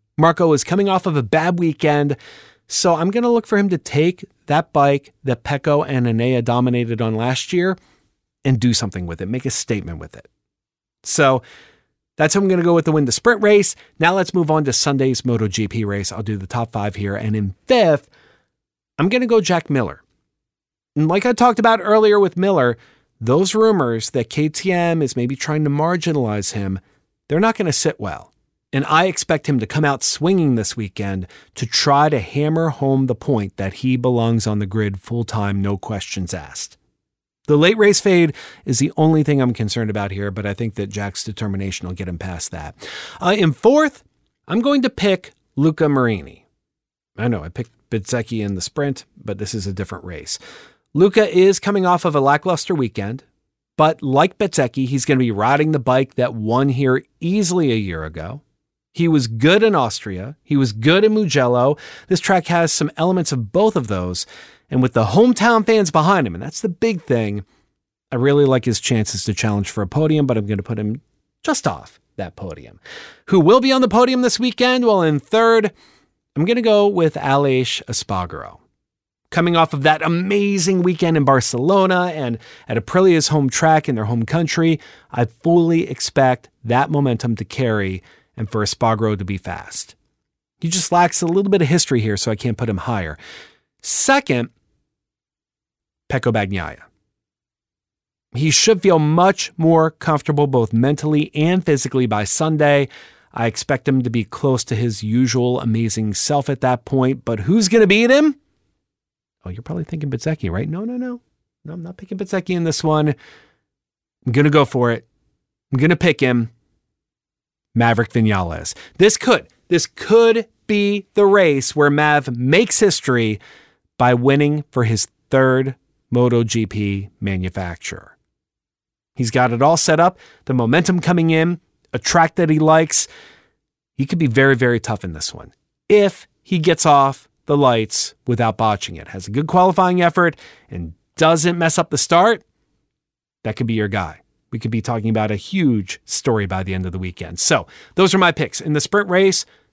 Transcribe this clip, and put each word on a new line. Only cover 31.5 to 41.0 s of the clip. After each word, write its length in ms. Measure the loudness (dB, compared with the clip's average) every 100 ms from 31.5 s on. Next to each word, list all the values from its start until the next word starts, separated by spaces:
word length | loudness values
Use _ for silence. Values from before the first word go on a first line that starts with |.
| -10
to 100 | -4
try 440 | -2 2 4 4
to 100 | 0
hammer 480 | -2 -4 -2 0 -2
home 380 | -2 0 0 0
the 100 | -2
point 400 | -2 -2 -4 -6
that 180 | -8
he 220 | -4 -2 0
belongs 500 | 0 0 0 0 0
on 140 | -4
the 60 | -4
grid 340 | -4 -4 -6
full-time, 600 | -8 -8 -6 -4 -4 -2
no 160 | -4 -4
questions 560 | -6 -10 -8 -10 -8
asked. 460 | -10 -12 -14 -14 _ _ _ _ _ _ _ 0
The 100 | 2
late 180 | 4 4
race 240 | 4 4
fade 340 | 2 2 2 -2 -18 -14
is 140 | -4 -2
the 140 | -2 2
only 280 | 2 2
thing 180 | 2 0
I'm 100 | 0
concerned 380 | -2 -4 -4 -4
about 220 | -4 -6
here, 180 | -6 -8
but 160 | -6 -6
I 80 |
think 220 | -4 -6 -6
that 100 | -8
Jack's 380 | -6